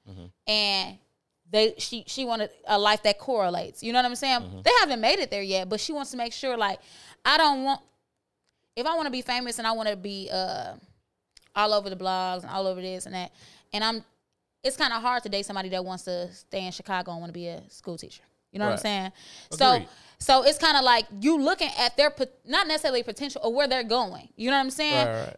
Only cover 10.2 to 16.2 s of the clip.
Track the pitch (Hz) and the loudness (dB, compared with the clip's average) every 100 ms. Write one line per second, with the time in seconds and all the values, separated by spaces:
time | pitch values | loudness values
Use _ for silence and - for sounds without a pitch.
10.2 | 190 185 185 185 - 98 _ _ _ _ | -6 -4 -4 -6 -8 -12 _ _ _ _
11.2 | _ _ _ - 214 214 196 190 185 185 | _ _ _ -2 2 2 -2 -6 -4 -2
12.2 | 185 185 180 196 190 185 185 185 185 185 | -2 -6 -6 -4 -4 -4 -8 -10 -10 -10
13.2 | 180 _ - - _ 208 220 226 - _ | -10 _ -20 -20 _ -4 -2 -4 -10 _
14.2 | _ _ _ _ 262 269 294 233 233 247 | _ _ _ _ -6 -2 -2 0 -2 -2
15.2 | 233 202 202 202 190 185 185 185 - 180 | -2 -6 -4 -6 -4 -6 -6 -8 -8 -8